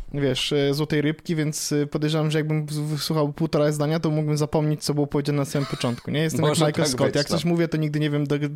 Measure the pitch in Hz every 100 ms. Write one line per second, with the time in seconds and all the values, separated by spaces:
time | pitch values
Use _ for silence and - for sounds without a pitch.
0 | - 143 139 127 - 147 139 139 151 151
1 | 147 156 - 156 151 147 - 147 143 151
2 | 151 156 151 156 156 156 147 151 151 151
3 | - 160 147 147 160 151 147 147 147 165
4 | 160 151 151 147 151 160 151 151 - 147
5 | 143 147 143 147 135 147 139 - 123 117
6 | - 143 160 170 151 147 151 151 156 127
7 | 135 143 143 170 165 170 165 160 156 147
8 | 151 147 143 147 147